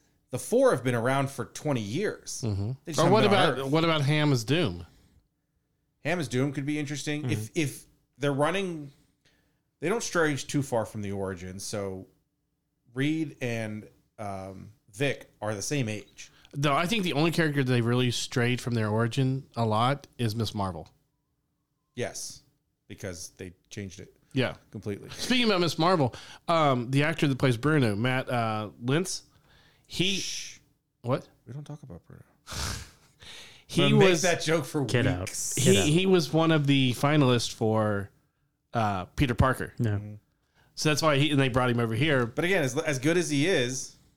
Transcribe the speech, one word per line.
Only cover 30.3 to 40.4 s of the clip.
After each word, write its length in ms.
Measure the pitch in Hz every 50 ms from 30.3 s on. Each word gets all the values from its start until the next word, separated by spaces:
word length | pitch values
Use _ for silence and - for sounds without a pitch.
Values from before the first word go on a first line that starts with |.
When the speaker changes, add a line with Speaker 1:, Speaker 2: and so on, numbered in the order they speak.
| - - - - - - _ _ _ _ _ _ _ _
Speaker 2:
what? 260 | - 117 131 165 - - _ _ _
Speaker 1:
We 60 | - 120
don't 120 | 147 147
talk 160 | 147 147 - -
about 180 | 131 85 85 -
Bruno. 180 | - - - - _ _ _ _
Speaker 2:
<laughs> 280 | - - - - - - - - - - _ _ _ _ _ - - - - - - - - _ -
He 120 | - 165 185
Speaker 1:
I'm 80 | 202 214 214
gonna 60 | 196 190
Speaker 2:
was 140 | 175 156 185
Speaker 1:
make 80 | 175
that 100 | 170 - -
joke 220 | 156 131 135 139
for 180 | - - 151 131
Speaker 3:
Get 220 | 110 - 120 -
out. 140 | 101 90 87
Speaker 1:
weeks. 340 | 92 - - - - - -
Speaker 3:
Get 100 | - 123
Speaker 2:
he, 140 | 180 196 196
Speaker 3:
out. 60 | 185
Speaker 2:
he 200 | 151 151 180 190
was 260 | 190 185 180 151 143 151
one 180 | 160 165 160
of 140 | 160 156 143
the 280 | 139 139 135 131 123 117
finalists 580 | - - 143 151 151 139 123 123 117 - - -
for, 560 | - 117 110 110 110 107 107 104 101 95 - _ _ _ _ _ _ _ _ _ _ _ _ -
uh, 320 | 120 110 104 101 92 90 - _
Peter 200 | - 147 123 117
Parker. 400 | - 139 131 127 - 90 - -
Speaker 3:
No. 140 | - 117 107
Speaker 1:
Mm-hmm. 220 | 101 104 104 107 107 104 - _ _ _